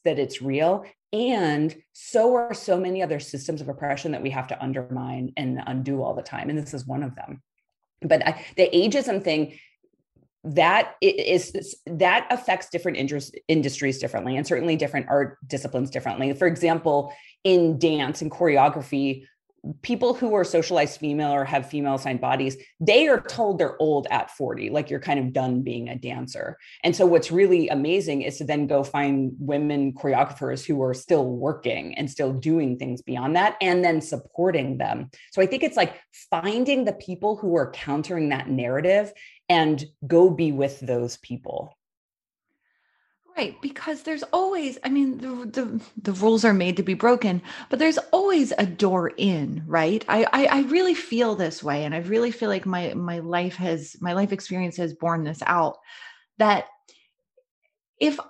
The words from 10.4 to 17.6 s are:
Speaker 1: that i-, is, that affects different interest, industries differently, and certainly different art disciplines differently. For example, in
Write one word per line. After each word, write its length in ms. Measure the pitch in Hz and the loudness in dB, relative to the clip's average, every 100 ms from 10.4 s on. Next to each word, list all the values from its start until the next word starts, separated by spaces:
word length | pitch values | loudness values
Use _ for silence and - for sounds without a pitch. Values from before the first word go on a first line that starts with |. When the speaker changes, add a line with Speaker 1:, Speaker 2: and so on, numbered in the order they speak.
Speaker 1:
that 520 | 160 147 165 208 - - | -4 4 4 4 2 2
i-, 40 | 196 | 2
is, 720 | 196 - 180 - 190 - - - | 2 2 0 0 -10 -10 -14 -6
that 420 | 165 180 220 - | 2 4 4 0
affects 400 | 247 - 185 - | -4 -2 -2 -2
different 280 | 170 180 - | -6 -4 -4
interest, 420 | 135 147 - - - | -4 -4 -8 -8 0
industries 520 | 160 127 - 139 131 | 2 2 0 -2 -2
differently, 360 | - 107 107 131 | -4 -4 -4 -4
and 100 | 151 | -2
certainly 300 | 139 165 156 | -2 0 0
different 320 | 147 143 - | -2 -4 0
art 280 | 143 135 - 135 | 0 0 -6 -8
disciplines 420 | 135 135 127 135 | -8 -4 -4 -4
differently. 440 | 131 127 117 135 | -6 -6 -4 -2
For 120 | 139 180 | 2 2
example, 680 | 170 165 165 165 143 147 - - _ | 2 2 2 2 0 -2 -10 -20 _
in 360 | 190 185 | 4 6